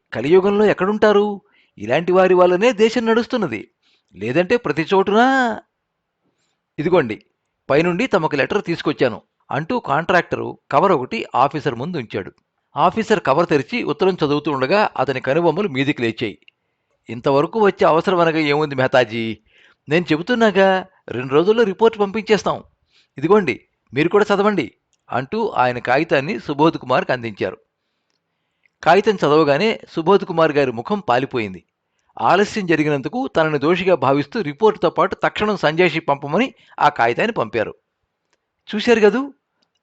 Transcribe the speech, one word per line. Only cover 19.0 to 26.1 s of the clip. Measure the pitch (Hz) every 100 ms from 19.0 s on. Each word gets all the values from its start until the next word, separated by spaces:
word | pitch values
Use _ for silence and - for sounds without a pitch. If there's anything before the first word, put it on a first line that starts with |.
| 120 113 113 107 _ _ _ _ -
నేను | 160 180
చెబుతున్నాగా, | 147 175 247 226 190 190 185 185 _ -
రెండు | 117 131
రోజుల్లో | 139 175 220
రిపోర్ట్ | 220 185 226 220
పంపించేస్తాం. | 202 208 208 208 190 131 - _ _ _ _ -
ఇదిగోండి, | 151 214 170 104 _ _ _
మీరు | 123 170
కూడా | 202
చదవండి," | 202 196 208 196 113 _ _ _ -
అంటూ | 117 135 214 226
ఆయన | - 123 123
కాగితాన్ని | 117 131 160